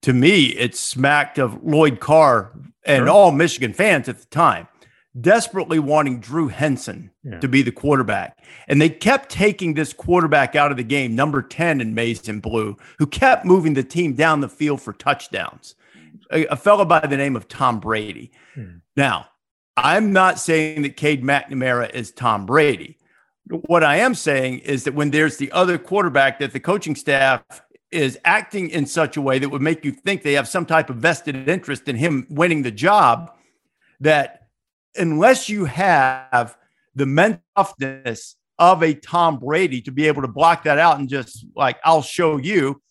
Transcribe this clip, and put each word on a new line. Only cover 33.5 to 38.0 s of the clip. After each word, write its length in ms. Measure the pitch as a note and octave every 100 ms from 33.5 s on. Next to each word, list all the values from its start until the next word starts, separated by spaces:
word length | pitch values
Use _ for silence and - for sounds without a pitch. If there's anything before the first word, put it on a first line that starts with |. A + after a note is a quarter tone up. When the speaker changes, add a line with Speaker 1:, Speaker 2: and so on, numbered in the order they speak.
| _ _ _ _ _
Speaker 1:
that 480 | C#3+ D3+ B2+ - _ _ _ _ _ -
unless 520 | E3+ D#3 G#3+ C4 -
you 160 | G#3
have 920 | E3 A#2 F#3+ D#3+ C3 C3 C3 A#2+ A2+ - _ _ _
the 120 | C3 C3+
mental 340 | C#3+ G3+ G3 _ -
toughness 800 | G3 - C3+ C3+